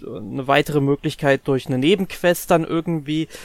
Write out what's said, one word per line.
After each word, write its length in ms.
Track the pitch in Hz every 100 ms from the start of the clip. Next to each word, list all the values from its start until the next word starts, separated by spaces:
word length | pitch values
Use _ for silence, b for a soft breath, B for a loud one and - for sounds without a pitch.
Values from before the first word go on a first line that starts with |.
äh, 160 | - 123
eine 280 | 101 135 131
weitere 320 | 139 156 147
Möglichkeit, 600 | 139 143 156 - 143 135
durch 240 | - 131 -
eine 100 | 127
Nebenquest 720 | 147 196 185 - 175 175 -
dann 140 | 170
irgendwie 640 | 165 165 165 160 139 156 156 B